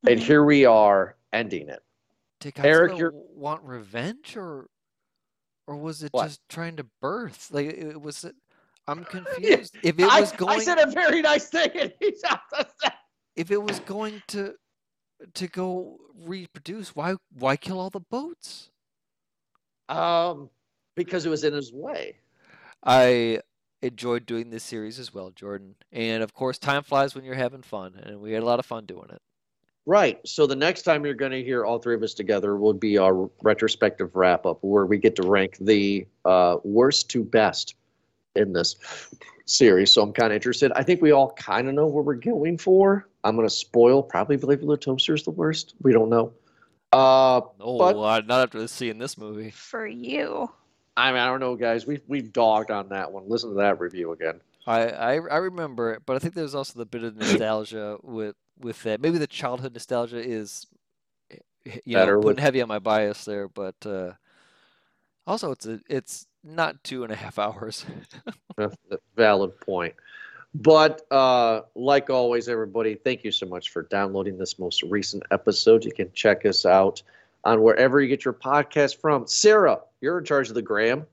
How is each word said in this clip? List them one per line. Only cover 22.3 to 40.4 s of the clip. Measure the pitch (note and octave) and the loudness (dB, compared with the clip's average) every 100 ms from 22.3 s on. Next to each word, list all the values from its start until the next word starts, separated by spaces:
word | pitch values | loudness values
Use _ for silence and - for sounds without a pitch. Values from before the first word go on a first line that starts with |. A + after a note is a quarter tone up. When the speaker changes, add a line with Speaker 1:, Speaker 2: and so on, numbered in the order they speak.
| _ _ _ - _ | _ _ _ -20 _
Speaker 3:
I | - B2+ B2+ B2 A#2 A2+ - _ _ _ | 2 4 6 4 0 -4 -8 _ _ _
enjoyed | B2+ A2+ A#2+ A#2+ A#2 | -10 -8 -4 -4 -4
doing | A#2 A#2 | -8 -8
this | A2+ | -12
series | - A2+ G#2+ A2+ | -12 -12 -12 -14
as | A#2+ | -16
well, | G2+ F#2+ | -16 -18
Jordan. | F2+ G2 G2+ G2 G2 _ | _ -12 -12 -14 _ _
And, | B2 A2+ A2+ | -8 -4 -4
of | A2 | -6
course, | - C3 B2+ | -6 -6 -6
time | - C#3 | -2 -4
flies | D3 C#3 C#3 | 0 0 0
when | C3+ | -4
you're | C3 | -12
having | C3 B2 C3 | -6 -6 -8
fun, | B2 G#2+ F#2 F#2 | -14 -12 -12 -18
and | - G#2 | -18 -16
we | G#2 | -8
had | A2 | -4
a | A2+ | 0
lot | A#2+ | -2
of | - | -2
fun | A2+ | -10
doing | G2+ F2+ - | -12 -18 -20
it. | - _ _ _ _ _ _ - | -20 _ _ _ _ _ _ 0
Speaker 1:
Right. | G3 E3 - - | 2 2 -2 -12
So | - D3 | 0 0
the | C3+ | 2
next | D#3 F3 | -2 -2
time | - D3+ | 0 0
you're | D3 | -2
gonna | A#2+ C3+ C3 | -6 -6 -6
hear | B2 B2+ | -4 -4
all | G#2+ A#2 | -2 -4
three | A#2+ | -2
of | A#2 | -4
us | G#2+ | -4
together | - G2 G2+ G2+ G2+ | -6 -2 0 0 0
will | G#2+ | 0
be | G2+ A2 G#2 | 0 2 4
our | F#2+ F#2 F#2+ _ | 4 2 -2 _
retrospective | G#2+ G#2+ A2 - G#2 - F2+ F#2+ | 0 2 0 0 0 0 -6 2
wrap-up, | F#2 F2 F#2 E2 | 2 4 0 -4
where | G2 G2+ | 0 2
we | F#2+ G#2 | 2 4
get | A2 - | 2 2
to | |
rank | F2+ G2+ F#2+ - | 2 2 0 -2
the, | G2 G#2 G2+ G2+ F#2+ _ | 2 2 2 -2 -6 _
uh, | - F#2 F2+ F2 | 2 4 4 2
worst | - G#2 C3 D3 - | 0 2 4 2 0
to | B2 | -4
best | G#2 A#2 G#2 - - - _ _ _ _ _ G2 | 0 2 2 0 -10 -14 _ _ _ _ _ -2
in | G2+ | 0
this | F2 E2+ - - - - - - _ - | 0 -2 -4 -16 -18 -18 -20 -20 _ -6
series, | - A#2+ A2+ G2 | 4 6 6 6
so | - | 4
I'm | G#2 | 4
kinda | G#2 A2+ | 2 0
interested. | G#2+ | 0